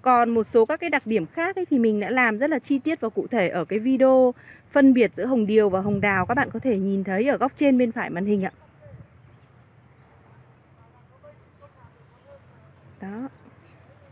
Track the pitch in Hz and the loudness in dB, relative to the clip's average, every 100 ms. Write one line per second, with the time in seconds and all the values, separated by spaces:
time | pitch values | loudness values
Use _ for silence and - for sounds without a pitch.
0 | 262 247 233 233 214 240 220 302 339 294 | 4 2 2 0 0 2 2 -2 -4 -4
1 | 220 220 160 - 339 381 359 277 226 208 | -2 -4 -4 -6 -6 -6 -2 0 0 -2
2 | 202 254 240 208 294 285 - 277 302 - | -2 0 0 0 -2 -4 -2 -4 -4 -6
3 | 226 - - 233 175 175 165 214 240 262 | -6 -6 -4 -2 -2 -2 -6 -4 -2 2
4 | 262 262 254 - - - _ 285 269 247 | 4 4 2 0 -20 -20 _ 4 6 6
5 | 214 - 233 262 202 214 208 185 202 202 | 2 -2 -2 -2 2 2 2 0 -2 -2
6 | 202 190 180 254 - 226 262 196 196 196 | 0 0 0 -2 -2 -4 -4 -2 -2 -4
7 | 190 190 269 202 254 - 285 254 247 233 | -4 -2 0 0 -2 0 2 4 0 -2
8 | 180 165 202 208 190 _ - _ - - | -8 -6 -2 -2 -4 _ -20 _ -20 -20
9 | - _ _ _ _ _ _ _ _ _ | -20 _ _ _ _ _ _ _ _ _
10 | _ _ _ - _ _ _ _ - _ | _ _ _ -20 _ _ _ _ -20 _
11 | _ _ 587 - _ _ - _ - _ | _ _ -20 -20 _ _ -20 _ -20 _
12 | _ _ _ - - - - _ - - | _ _ _ -20 -20 -20 -20 _ -20 -18
13 | 196 214 269 - - _ _ - - _ | -14 -12 -14 -16 -20 _ _ -20 -20 _
14 | - | -20